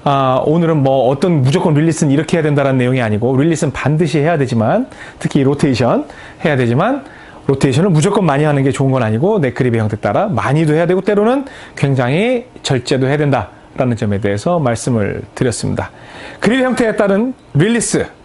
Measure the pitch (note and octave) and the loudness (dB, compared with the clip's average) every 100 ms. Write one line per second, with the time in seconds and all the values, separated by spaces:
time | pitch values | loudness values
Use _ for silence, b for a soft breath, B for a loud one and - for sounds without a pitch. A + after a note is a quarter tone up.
0 | - C#3 C3+ B2+ - D#3+ E3 D#3+ C3+ C3+ | 0 0 2 2 2 2 2 2 2 2
1 | A#2+ C3+ F#3+ E3 B2+ E3 F3 D3 E3 D#3 | 2 2 2 2 2 2 2 2 2 2
2 | D#3 C#3 D3 F3 D#3 C#3+ C#3 C3 B2 C3 | 2 2 0 0 2 2 2 2 2 0
3 | A#2 G#2 A#2 C3 D#3 D#3+ D3+ - - D#3 | 0 0 0 2 2 0 -2 -2 -2 0
4 | E3 D#3 D3 E3+ B2+ A#2 A2 F#3+ C4 B | 0 2 0 0 0 0 0 0 -2 B
5 | B B - D3+ C3+ C#3+ D3+ A#2+ B2+ G3+ | B B -2 0 2 2 0 2 2 0
6 | D4 B B B E3+ C#3 A#2+ A#2+ G3+ C#4 | -2 B B B -2 0 2 2 0 -2
7 | B B B B - C3+ C#3+ C3 G3+ D#3 | B B B B -2 0 2 2 2 2
8 | E3 G3+ F3+ C#3 D3+ C#3 C3+ B2+ C3+ C3 | 2 2 2 2 2 2 0 0 0 0
9 | A2 A2 F3 G#3+ C3+ - B2+ A#2 A2 G#2+ | 0 0 0 0 -2 0 0 0 -2 -2
10 | - A#2+ G#3 B2+ G#2 C#3+ D#3+ D3+ E3+ F#3 | -2 0 0 -2 0 0 2 0 2 0
11 | F#3+ G#3 G#3+ C4+ C4+ B B - C#3 C3 | 0 0 2 0 -4 B B -4 -2 0
12 | B2 D3 A3+ B3+ A#3 - - C3 - C3+ | 0 0 0 -2 -6 -14 -4 -4 0 0
13 | C3 D3 D3 C3 G2 - - - C3 A#2 | 0 0 0 0 -2 -14 -20 -4 -2 -2
14 | G#2+ G2+ G#2 G2+ E3+ F3 C3+ A2+ - A#2 | -2 -2 -2 -2 -2 -2 0 -2 -2 -2
15 | G2 - - - B2+ - G#2+ G2 - B | -2 -6 -12 -4 -2 -2 -4 -6 -8 B
16 | B B B B G3 C4 B3+ A#3+ A#3 G#3 | B B B B 0 0 0 0 -2 0
17 | G3+ G3 B3 B3 - C#3 F#3+ A#3 - D#3 | 0 2 0 -6 -4 0 2 0 0 -2
18 | F#2 - | -4 -10